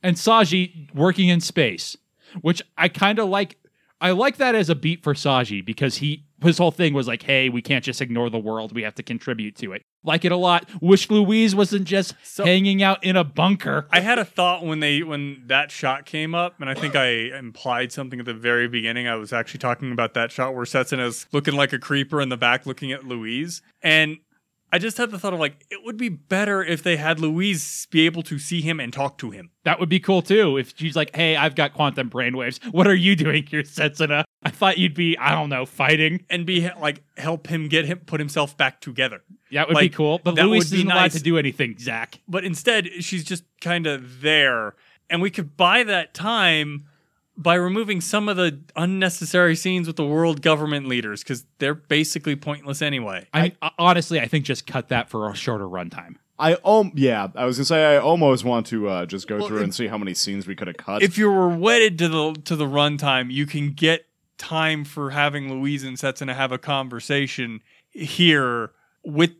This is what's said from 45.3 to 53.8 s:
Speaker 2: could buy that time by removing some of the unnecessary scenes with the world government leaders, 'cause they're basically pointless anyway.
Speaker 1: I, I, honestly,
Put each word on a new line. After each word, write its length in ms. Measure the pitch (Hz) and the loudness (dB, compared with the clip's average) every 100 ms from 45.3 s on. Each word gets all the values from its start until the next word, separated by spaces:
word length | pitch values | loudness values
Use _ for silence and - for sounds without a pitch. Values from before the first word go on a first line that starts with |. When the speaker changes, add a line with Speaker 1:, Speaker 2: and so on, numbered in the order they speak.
Speaker 2:
could 260 | - 147 - | -4 -10 0
buy 260 | 180 226 | 4 4
that 300 | 226 190 156 | 2 -2 -4
time 720 | - 196 233 185 156 147 143 143 _ _ _ _ - | -8 -4 0 2 2 -2 -8 -16 _ _ _ _ -4
by 180 | 165 175 | 2 2
removing 460 | 180 202 214 190 | 2 -2 -2 -4
some 260 | 165 214 208 | -2 -2 0
of 60 | 185 | 0
the 220 | 175 143 156 - | -2 -2 -12 -4
unnecessary 800 | 175 190 185 175 165 180 175 165 | -2 0 -2 -2 0 4 4 2
scenes 320 | 185 185 165 | -2 -2 -4
with 80 | 160 | -4
the 100 | 143 | 0
world 360 | 156 165 147 | 2 2 2
government 440 | 160 156 151 147 135 | 2 2 0 -4 -2
leaders, 360 | 123 110 101 | -4 -4 -10
'cause 220 | - 123 - _ | -8 -10 -10 _
they're 140 | 139 | -4
basically 600 | 156 _ 147 151 165 156 143 | -4 _ 0 0 -2 -4 -6
pointless 460 | 147 147 143 143 | -6 -10 -8 -4
anyway. 440 | 151 135 110 92 - | -4 -4 -6 -10 -4
Speaker 1:
I, 200 | 156 175 - | 0 0 -2
I, 100 | 156 | -8
honestly, 400 | - | 2